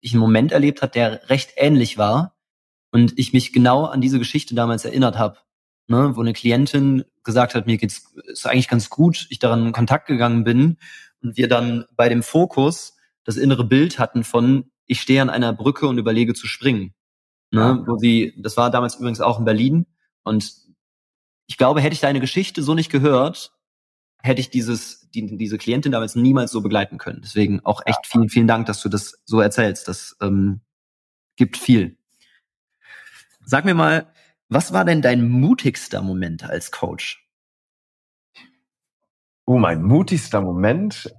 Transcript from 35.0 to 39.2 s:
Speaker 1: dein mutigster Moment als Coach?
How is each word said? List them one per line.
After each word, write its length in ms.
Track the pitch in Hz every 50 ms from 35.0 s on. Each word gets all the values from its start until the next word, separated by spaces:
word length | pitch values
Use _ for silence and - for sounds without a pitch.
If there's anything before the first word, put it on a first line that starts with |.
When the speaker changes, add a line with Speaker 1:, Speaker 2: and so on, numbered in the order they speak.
| 143
Speaker 1:
dein 260 | 123 123 123 117 117
mutigster 760 | 123 127 131 170 254 254 - 139 - - - - - 101 95
Moment 420 | 95 92 92 92 85 82 82 -
als 260 | 80 80 85 - -
Coach? 560 | - - - 85 82 80 - - - _ _ _ _ _ _ _ _ _ _ _ _ _ _ _ _ _ _ _ _ _ _ _ _ _ 254 254 _ _ _ _ _ _ _ _ _ _ _ _ _ _